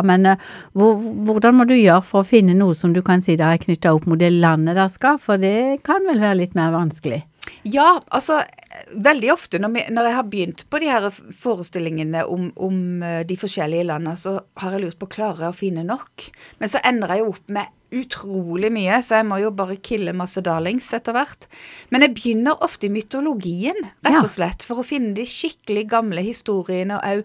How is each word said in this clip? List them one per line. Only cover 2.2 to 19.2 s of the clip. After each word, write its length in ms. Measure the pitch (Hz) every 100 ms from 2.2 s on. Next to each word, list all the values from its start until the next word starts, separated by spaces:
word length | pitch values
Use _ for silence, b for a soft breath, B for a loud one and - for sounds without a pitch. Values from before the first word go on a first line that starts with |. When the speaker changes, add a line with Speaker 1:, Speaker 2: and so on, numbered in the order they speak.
Speaker 1:
å 60 | 190
finne 240 | 233 185 185
noe 180 | 196
som 200 | 160 175 175
du 60 |
kan 160 | 180 185
si 140 | 185 165
da 160 | 160
er 80 | 165
knyttet 320 | - 165 175
opp 160 | 156 170
mot 100 | 165
det 120 | 175
landet 480 | 175 170 156 160 180
der 80 | 190
skal? 320 | - 262 285
For 160 | - 196
det 480 | 190 214 262 277
kan 240 | - 381 381
vel 160 | 240
være 160 | 208 190
litt 160 | 180 185
mer 160 | 165
vanskelig? 540 | 165 160 151 143 113 - _ B B 202
Speaker 2:
Ja, 320 | 269 320 349 -
altså, 300 | 254 294 302 - - - - - 208
veldig 340 | 254 294 226
ofte 280 | 339 - 180
når 120 | 214
vi, 100 | 233 -
når 160 | 226 233
jeg 80 | 247
har 100 | 214
begynt 360 | 202 175 - -
på 80 | 302
de 60 | 311
her 160 | 240 202 196 - -
forestillingene 840 | 254 185 170 180 165 160 156 165 -
om, 220 | 180 180 -
om, 220 | 190 185 180 175
eh, 180 | 170 165
de 120 | 170 180
forskjellige 460 | 202 190 156 165 175
landene, 280 | 151 165 170
så 200 | 190 190 - -
har 140 | 185
jeg 100 | 196
lurt 140 | 175 -
på, 80 | 190
klarer 380 | - 214 165 170
jeg 80 |
å 20 | 180
finne 280 | 190 165 175
nok? 400 | 262 - - - - b b
Men 120 | 214
så 100 | -
ender 300 | 247 240 180
jeg 100 | 196
jo 60 | 220
opp 220 | 185 - 202
med 120 | - _ _
utrolig 800 | 247 254 - 196 190 170 175 214
mye, 240 | 226 185 233
så 160 | 240
jeg 80 | 220